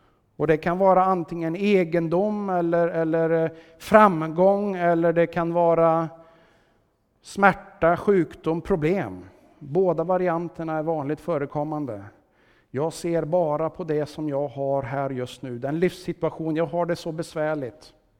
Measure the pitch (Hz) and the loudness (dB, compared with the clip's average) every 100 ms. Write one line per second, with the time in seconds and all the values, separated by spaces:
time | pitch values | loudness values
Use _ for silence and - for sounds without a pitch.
0 | _ _ _ - 147 156 175 180 190 185 | _ _ _ -2 0 2 0 2 4 6
1 | 190 185 160 170 160 175 202 190 170 170 | 4 2 -2 -6 -4 -2 2 2 2 0
2 | 165 170 214 208 196 180 170 170 170 170 | 0 0 0 -2 -2 0 2 2 2 0
3 | 160 165 165 165 160 160 - - - 214 | 0 2 2 2 0 -4 -18 -20 4 6
4 | 208 160 160 156 190 202 208 185 175 170 | 6 4 -2 2 2 2 -2 0 2 2
5 | 170 165 165 175 170 170 170 165 165 165 | 2 2 0 0 -2 2 2 4 4 2
6 | 160 - - _ _ _ _ _ _ _ | -2 -8 -20 _ _ _ _ _ _ _
7 | _ _ - - 196 185 - - 160 175 | _ _ -12 2 2 2 -4 0 2 2
8 | - 196 156 - 160 165 - 180 156 196 | 2 2 2 -4 -4 -4 -2 0 0 0
9 | 113 92 92 - _ _ 143 170 185 165 | -4 -10 -16 -20 _ _ -4 0 2 2
10 | 165 185 180 165 170 - 160 156 156 156 | 0 0 0 -2 -4 -8 -6 -4 -2 -2
11 | 139 151 - 151 139 151 151 151 139 101 | -4 -6 -4 -4 -4 -6 -4 -6 -6 -8
12 | 104 - _ _ _ _ _ 127 160 - | -14 -20 _ _ _ _ _ -6 -4 -4
13 | 175 170 151 180 160 147 160 - 165 151 | -2 -2 0 0 2 0 -2 -4 -4 -2
14 | 147 - 151 139 143 131 135 139 123 139 | -4 -6 -4 -4 -4 -4 -2 -2 -2 -4
15 | 139 127 123 - 131 120 135 160 180 - | -4 -6 -8 -10 -12 -8 -6 -2 -2 -2
16 | - 165 160 - 160 156 160 170 170 170 | -10 -6 -6 -4 -4 -2 -2 -2 -2 -4
17 | 170 160 160 160 151 151 123 - - _ | -6 -8 -8 -4 -2 -2 -6 -12 -20 _
18 | _ | _